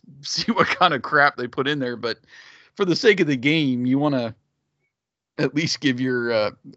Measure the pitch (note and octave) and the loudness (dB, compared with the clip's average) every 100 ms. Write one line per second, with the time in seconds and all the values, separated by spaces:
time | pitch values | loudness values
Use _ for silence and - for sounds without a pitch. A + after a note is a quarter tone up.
0 | - C#3 C#3+ - - G#3+ - - F3+ C3+ | -12 -18 -10 -6 -2 0 0 2 0 0
1 | - D3 C#3+ - A#2+ C#3+ C3+ D3 B2 A#2 | -2 2 2 2 -6 -4 -2 -2 -4 -6
2 | A2+ A2 _ - - - _ - F#3+ D#3+ | -6 -8 _ -20 -20 -20 _ -4 0 2
3 | A#3 F#3+ D3+ C3+ C#3 D#3+ C#3 B2 B2 C3+ | 4 4 2 0 0 2 0 0 0 2
4 | D3 C3+ A#2 - _ _ _ _ _ _ | 2 0 -4 -8 _ _ _ _ _ _
5 | _ _ _ - C#3+ C#3 E3 - C#3+ B2 | _ _ _ -4 -2 -2 -4 -2 -2 0
6 | B2+ B2 A#2+ A2+ G#2 - - | -2 -2 0 0 0 -4 -16